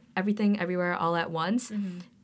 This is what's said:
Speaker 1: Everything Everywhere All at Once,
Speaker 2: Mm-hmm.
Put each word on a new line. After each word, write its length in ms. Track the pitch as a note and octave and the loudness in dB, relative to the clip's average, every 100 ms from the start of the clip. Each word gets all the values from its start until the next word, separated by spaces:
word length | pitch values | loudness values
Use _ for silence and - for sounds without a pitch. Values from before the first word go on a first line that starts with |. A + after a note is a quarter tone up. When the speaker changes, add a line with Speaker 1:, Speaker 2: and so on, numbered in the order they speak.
| - - | -8 -2
Speaker 1:
Everything 420 | F#3+ G#3 G#3 G3+ | 0 2 2 2
Everywhere 340 | F3 F3+ F3 | 0 0 0
All 220 | F3 E3 E3+ | 2 2 2
at 160 | E3+ | 0
Once, 400 | D#3+ E3+ A#3+ - | -2 0 0 -2
Speaker 2:
Mm-hmm. 280 | G#3+ G3 F3 F3 - | -4 -6 -8 -14 -20